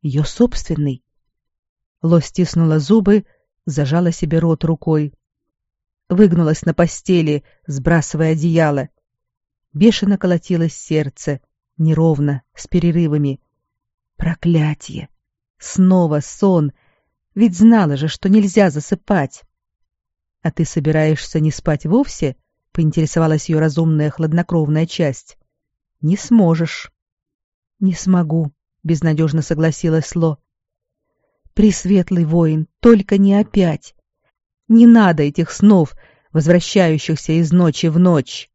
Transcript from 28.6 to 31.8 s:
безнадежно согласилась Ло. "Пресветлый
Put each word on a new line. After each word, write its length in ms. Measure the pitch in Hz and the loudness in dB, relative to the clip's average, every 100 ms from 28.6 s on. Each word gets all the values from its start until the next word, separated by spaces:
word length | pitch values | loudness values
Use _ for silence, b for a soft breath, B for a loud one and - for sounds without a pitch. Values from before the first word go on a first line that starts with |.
| _ _ | _ _
безнадежно 580 | 156 160 160 151 160 160 | -4 -2 0 0 0 -2
согласилась 720 | 147 156 165 147 175 160 151 | -4 -2 -2 -2 -2 -2 -2
Ло. 240 | 180 165 147 _ _ _ _ _ _ _ _ _ _ _ | -2 -2 -4 _ _ _ _ _ _ _ _ _ _ _
"Пресветлый 720 | - 208 190 | 2 2 2